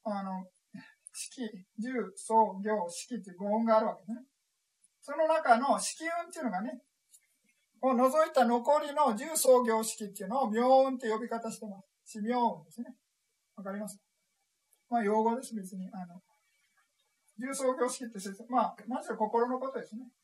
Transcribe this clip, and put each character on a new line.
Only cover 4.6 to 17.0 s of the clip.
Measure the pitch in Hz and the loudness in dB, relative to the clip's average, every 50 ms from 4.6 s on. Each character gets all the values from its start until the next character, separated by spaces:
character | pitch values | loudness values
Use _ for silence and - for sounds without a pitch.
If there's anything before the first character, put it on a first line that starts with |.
| _ _ _ _ _ _ _ _ | _ _ _ _ _ _ _ _
そ | _ - | _ -10
の | 285 311 320 311 | -2 0 2 4
中 | 320 320 320 - 233 226 | 4 2 6 6 4 6
の | 269 277 220 196 | 6 2 2 0
色 | - - - - 320 330 339 349 339 | 0 -6 -8 -6 -6 -4 -4 -4 -6
運 | 339 | -8
っ | |
て | - 339 | -10 -6
い | |
う | 285 | -6
の | 233 | -4
が | 185 185 | -4 -4
ね、 | 208 247 - - _ _ _ _ _ _ - - _ _ _ _ _ _ _ _ _ _ _ _ | -6 -6 -10 -12 _ _ _ _ _ _ -20 -20 _ _ _ _ _ _ _ _ _ _ _ _
を | - 262 262 | 0 2 4
除 | 233 254 262 269 311 311 | 4 4 4 6 4 2
い | 311 | 4
た | - 269 240 | 6 4 4
残 | 233 240 247 233 - 285 302 | 6 4 2 4 4 4 4
り | 302 294 285 | 2 0 2
の | 302 302 262 214 | 2 2 2 2
十、 | 208 269 320 311 | 0 -4 -4 -2
相、 | - - 262 254 247 | 2 6 8 8 8
行、 | 247 226 226 220 220 | 6 4 2 2 0
色 | 220 - - 214 | -2 -6 -8 -10
っ | 196 | -12
て | - - | -10 -10
い | 196 | -8
う | 185 | -2
の | 208 277 | 0 0
を | 262 214 | 0 0
妙 | 208 226 240 254 262 262 269 | 0 2 4 6 8 6 6
運 | 269 262 | 4 0
っ | 254 | -4
て | - 220 | -2 -2
呼 | 220 214 | -2 -2
び | 240 226 | -2 -4
方 | 233 233 226 226 | -6 -6 -6 -8
し | 220 - | -10 -10
て | 226 | -12
ま | 214 196 190 - _ _ _ _ | -14 -14 -16 -18 _ _ _ _
す。 | - - 220 | -16 -10 -6
四 | |
妙 | 202 226 247 247 233 220 | -4 -2 0 2 2 0
運 | 175 160 151 | 0 -4 -14
で | _ | _
す | - 226 | -14 -14
ね。 | 247 277 - _ _ _ _ _ _ _ _ _ _ _ _ | -14 -14 -14 _ _ _ _ _ _ _ _ _ _ _ _
わ | - | -12
か | 190 196 | -10 -8
り | 190 208 | -8 -8
ま | 214 202 | -8 -10
す？ | - - _ _ _ _ _ _ _ _ _ _ _ _ _ _ _ _ _ _ | -12 -16 _ _ _ _ _ _ _ _ _ _ _ _ _ _ _ _ _ _
ま | 240 233 | -2 0
あ、 | 214 | 2
用 | 196 214 220 | 2 2 2
語 | 220 226 233 | 2 2 0
で | 254 | 0
す、 | 269 - 233 | -4 -8 -10
別 | 214 185 190 214 | -10 -10 -10 -10
に。 | 185 185 190 | -12 -12 -10
あ | - 190 180 | -12 -14 -14
の、 | 175 175 185 _ _ _ _ _ _ _ _ _ _ _ _ _ _ _ _ | -14 -16 -20 _ _ _ _ _ _ _ _ _ _ _ _ _ _ _ _